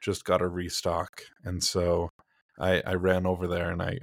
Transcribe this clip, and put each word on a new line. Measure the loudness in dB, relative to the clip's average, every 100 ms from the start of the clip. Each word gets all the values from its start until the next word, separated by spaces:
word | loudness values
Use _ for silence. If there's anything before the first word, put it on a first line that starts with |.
just | -4 -4 2
got | 2
a | 2
restock. | -2 -4 -4 -2 -2 -4 -10 -20 _
And | -8 -4
so | -2 0 2 2 0 -6 _ _ _ -2
I, | 2 2
I | 2 0
ran | 2 4 2
over | 0 0
there | -2 -2
and | -2
I, | -4 -4